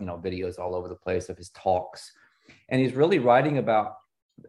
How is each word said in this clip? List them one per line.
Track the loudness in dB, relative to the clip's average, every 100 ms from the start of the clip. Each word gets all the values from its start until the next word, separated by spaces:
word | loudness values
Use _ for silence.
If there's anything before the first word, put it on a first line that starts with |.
you | -10
know, | -8
videos | -8 -6 -8 -8
all | -6
over | -6 -8
the | -10
place | -4 -4 -4
of | -12
his | -18
talks. | -6 0 0 -2 -12 -20 _ _ _ _ -20 -4
And | 0
he's | 0
really | 2 4 4
writing | 6 6 4 0
about | 2 2 0 -6 _ _ _ -20